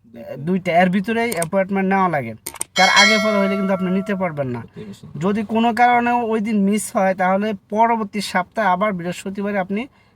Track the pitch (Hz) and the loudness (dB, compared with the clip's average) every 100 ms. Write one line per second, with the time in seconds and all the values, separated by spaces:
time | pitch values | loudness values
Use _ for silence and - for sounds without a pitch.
0 | - - - 135 147 190 180 165 185 190 | -20 -18 -14 -8 -2 -2 2 4 4 2
1 | 190 226 233 - 165 196 190 196 190 196 | 0 -2 0 -2 -2 0 0 0 0 2
2 | 185 151 117 110 - - - - 185 - | 2 0 -4 -10 -14 -12 -6 2 4 6
3 | 208 214 214 208 196 196 190 190 185 190 | 4 4 2 2 0 0 0 0 0 0
4 | 196 196 185 147 131 120 113 - 214 - | -2 -2 -2 -4 -6 -6 -10 -16 -16 -16
5 | - 143 175 208 208 226 233 226 247 240 | -14 -4 -2 0 -2 0 2 4 4 4
6 | 240 240 226 220 208 214 196 214 - 220 | 2 0 0 -2 0 0 2 0 -2 0
7 | 190 190 185 196 214 202 - 208 233 233 | 0 2 0 0 -2 -6 -4 0 2 2
8 | 214 208 196 196 180 - 202 180 214 185 | -2 -6 -4 -4 -4 -2 0 2 0 -2
9 | 170 175 202 196 202 202 185 202 262 _ | -6 -8 -8 -6 -4 -4 -2 -4 -6 _
10 | _ | _